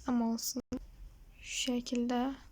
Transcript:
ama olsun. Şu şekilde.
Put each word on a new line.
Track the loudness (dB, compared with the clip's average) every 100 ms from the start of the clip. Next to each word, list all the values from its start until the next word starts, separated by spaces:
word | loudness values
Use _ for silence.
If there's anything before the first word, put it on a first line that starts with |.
| 2
ama | 4 4
olsun. | 2 0 -4 -4 -6 -8 -16 -16 -18 -20 -16
Şu | -6 -2 0
şekilde. | 0 2 0 2 2 2 -2 -10